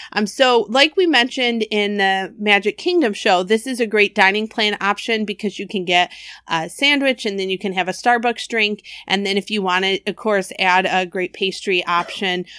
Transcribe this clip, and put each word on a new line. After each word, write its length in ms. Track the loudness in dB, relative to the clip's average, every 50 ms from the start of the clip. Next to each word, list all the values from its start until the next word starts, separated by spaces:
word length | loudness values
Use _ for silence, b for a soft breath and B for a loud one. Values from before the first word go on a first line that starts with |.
| B B B
Um, 120 | -2 -2
so 400 | -2 2 2 4 4 4 2 2 2
like 280 | 2 2 2 4 4
we 80 | 2 2
mentioned 600 | 4 4 2 2 0 -2 -2 0 0 0 -2 -2 -2
in 280 | 0 0 0 0 0
the 360 | 0 2 2 2 0 -2 -6 -8
Magic 400 | -4 0 2 2 2 2 -2 -4
Kingdom 360 | -2 -2 0 2 2 2 2 0
show, 300 | 0 2 2 2 2 4
this 240 | 2 0 0 0
is 120 | -4 -4 -2
a 80 | -2
great 280 | 0 2 2 2 2 4
dining 320 | 4 4 4 4 2 -4
plan 280 | -4 -2 -2 0 0 0 0
option 420 | -2 -2 -2 -2 -2 -2 -2 0 -2
because 360 | -4 -6 -6 -6 -6 -6 -6
you 80 | -10
can 180 | -6 -6 -6 -2
get 260 | 2 2 2 2 B B B B B B B B
a 220 | -4 -2 -2 -2 -6
sandwich 560 | -4 0 2 2 2 4 2 0 0 0 -4
and 140 | -4 -2 -2
then 100 | -2 -2
you 100 | -2 -2
can 140 | -4 -4 -2
have 140 | -2 -2
a 40 | -2 -4
Starbucks 540 | 0 2 2 2 2 0 -2 -4 -4 -8
drink. 360 | -4 0 0 0 0 -2 -6 B B B B B
And 180 | -4 -2 -2 -2
then 120 | 0 -2
if 140 | -2 -2 -2
you 100 | -4 -2
want 240 | 0 0 0 0 0
to, 140 | 0 -2 -2 -4
of 80 | -8 -8
course, 360 | -4 -2 0 0 0 -2 -4 -4 -2
add 280 | 2 4 4 4 2 2
a 160 | 0 0 -2
great 280 | -2 -4 -6 -6 -6 -4
pastry 520 | -4 -4 -4 -4 -4 -4 -2 -2 0 0
option 600 | 0 0 0 -2 -2 -6 -4 -2 -2 -2 -2 -6 B B